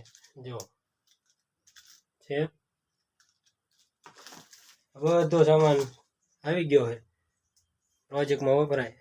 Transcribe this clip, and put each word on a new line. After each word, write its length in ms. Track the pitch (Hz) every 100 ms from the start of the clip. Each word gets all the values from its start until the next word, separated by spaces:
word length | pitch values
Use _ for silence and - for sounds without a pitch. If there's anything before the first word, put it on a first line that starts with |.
| - _ _ 139
જો 160 | 127 117 107 _ _ _ _ _ _ _ _ _ _ - - - _ _ -
છે 80 | 143 156 _ _ _ _ _ _ _ _ _ _ _ _ _ _ _ - - - - - - - _ _ 139
બધો 420 | 151 170 156 165
સામાન 360 | 156 156 156 143 131 - _ _ _ _
આવી 260 | 151 175 160
ગયો 160 | 143 117
છે 100 | 117 _ _ _ _ _ _ _ _ _ _ -
પ્રોજેક્ટમાં 460 | 139 139 139 135 139
વપરાય. 360 | 147 139 117 -